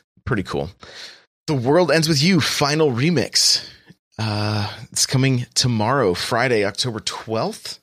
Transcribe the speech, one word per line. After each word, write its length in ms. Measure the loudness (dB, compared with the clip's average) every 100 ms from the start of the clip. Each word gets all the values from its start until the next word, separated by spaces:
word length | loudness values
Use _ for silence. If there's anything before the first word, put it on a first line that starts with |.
| _ _
pretty 180 | -4 -4
cool. 280 | -2 -4 -6 -10 -20 -18 -20 -20 _ _ -4
The 80 |
World 360 | -2 2 4 4
Ends 180 | 2 2
With 140 | 2
You 180 | 4 4
Final 500 | 2 0 2 2 2
Remix. 800 | 2 0 0 0 0 2 0 -4 -20 _ -20 _ -6
Uh, 540 | -4 -2 -2 -4 -6 -10 -10
it's 140 | -4
coming 400 | 0 2 2 0 -2
tomorrow, 600 | -2 0 2 2 2 2
Friday, 500 | 0 -2 0 2 2
October 360 | 0 -2 -6 -6
twelfth. 760 | -8 -10 -6 -4 -4 -8 -14 -16